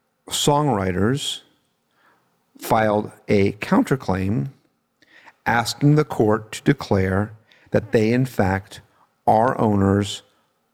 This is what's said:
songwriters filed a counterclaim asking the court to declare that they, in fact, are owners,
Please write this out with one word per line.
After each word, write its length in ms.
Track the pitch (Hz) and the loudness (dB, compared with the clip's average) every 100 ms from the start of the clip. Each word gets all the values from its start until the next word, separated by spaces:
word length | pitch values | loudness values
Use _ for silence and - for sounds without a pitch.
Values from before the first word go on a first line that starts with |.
| _ _ - | _ _ -10
songwriters 1120 | - - 143 147 104 95 90 104 139 - - - _ _ _ _ _ _ _ _ _ _ - | -2 0 2 2 0 -2 0 0 -2 -6 -10 -16 _ _ _ _ _ _ _ _ _ _ -16
filed 540 | - 113 110 104 104 - - | -2 0 2 0 -4 -8 -2
a 240 | 104 101 | 2 2
counterclaim 960 | 104 - 214 240 135 - 95 95 120 139 - _ _ _ _ _ _ - _ - | -2 -2 0 0 -2 -2 -4 -2 -4 -6 -10 _ _ _ _ _ _ -20 _ -2
asking 500 | 117 113 - 143 151 | -2 -2 0 2 2
the 80 | |
court 480 | 151 - 107 107 107 | 0 0 2 0 -4
to 100 | - | -4
declare 680 | - 151 - 98 95 95 107 - _ _ _ | -2 -2 0 0 0 -2 -4 -8 _ _ _
that 220 | 113 117 | -4 0
they, 180 | 117 110 | 0 2
in 140 | 123 131 | 0 -2
fact, 560 | - 95 95 - - - _ _ _ - | -2 -2 -2 -6 -18 -20 _ _ _ 0
are 320 | 110 123 - | 2 2 2
owners, 640 | 110 104 95 98 101 - - _ _ _ _ | 0 2 2 2 0 -8 -16 _ _ _ _